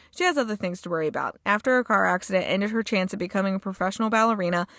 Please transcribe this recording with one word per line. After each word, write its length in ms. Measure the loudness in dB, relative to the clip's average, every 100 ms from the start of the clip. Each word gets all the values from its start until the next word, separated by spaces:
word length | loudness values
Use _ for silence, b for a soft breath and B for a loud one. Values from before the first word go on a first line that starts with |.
| B -2
she 60 |
has 160 | 0 2
other 160 | -2
things 260 | -4 -6 -6
to 60 | -4
worry 200 | -2 -2
about. 320 | -2 -4 -4
After 340 | 0 0 2 2
a 60 |
car 220 | 2 2 4
accident 400 | 0 0 0 0
ended 240 | 0 0
her 140 | -2
chance 280 | 0 0 -2
of 60 | -4
becoming 380 | -4 -2 0 -2
a 20 |
professional 500 | -6 -4 -4 -2 0
ballerina, 600 | 2 4 2 0 0 -2